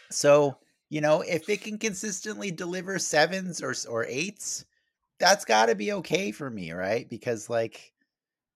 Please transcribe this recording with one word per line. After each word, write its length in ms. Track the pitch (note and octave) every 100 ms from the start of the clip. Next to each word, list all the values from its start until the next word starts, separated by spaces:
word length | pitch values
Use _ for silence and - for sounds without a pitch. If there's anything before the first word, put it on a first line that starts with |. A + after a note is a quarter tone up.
| -
So, 460 | - D3 D3 C#3+ - _ _ -
you 140 | D3+
know, 180 | D3+ D#3+
if 300 | - E3 -
it 100 | G3+
can 160 | A3 G#3+
consistently 760 | A3+ F#3 A3 - G#3+ G#3 G3+
deliver 480 | D#3+ F3 F3+ F3+ F#3
sevens 640 | - D3+ D#3+ F#3+ F#3 D#3
or, 120 | C3+ A#2+ A2+
or 200 | A2+ A#2
eights, 580 | B2+ F#3+ - - - - _ _ _ _ -
that's 260 | F3 G3
gotta 300 | - G#3+ A3+
be 180 | G#3 G#3
okay 400 | G3+ D#3 F3+ G#3
for 160 | G#3 C#3
me, 240 | A2 E2
right? 340 | E2+ F#2+ A#2 -
Because, 440 | A#2+ B2+ A2 -
like, 420 | A#2 A2+ - - _ _ _ _ _ _